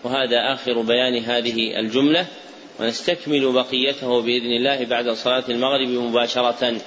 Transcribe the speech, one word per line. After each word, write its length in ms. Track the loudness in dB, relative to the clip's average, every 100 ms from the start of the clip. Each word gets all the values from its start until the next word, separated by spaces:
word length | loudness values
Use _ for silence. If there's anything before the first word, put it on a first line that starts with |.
وهذا 500 | -2 -2 2 2 2
آخر 280 | -2 0 0
بيان 420 | 2 2 4 0
هذه 560 | 0 -2 0 -2 -2 -2
الجملة، 460 | 0 2 4 4 0 -8 -18 -20 -20 -6
ونستكمل 720 | -4 -2 -2 -2 0 2 2
بقيته 680 | 2 0 0 0 -2 0 0
بإذن 300 | 2 0 0 0
الله 280 | 0 0 0
بعد 240 | -2 0
صلاة 340 | -2 0 0 0
المغرب 380 | 0 2 2 0
مباشرة 840 | 0 0 2 2 0 0 0 -2 -2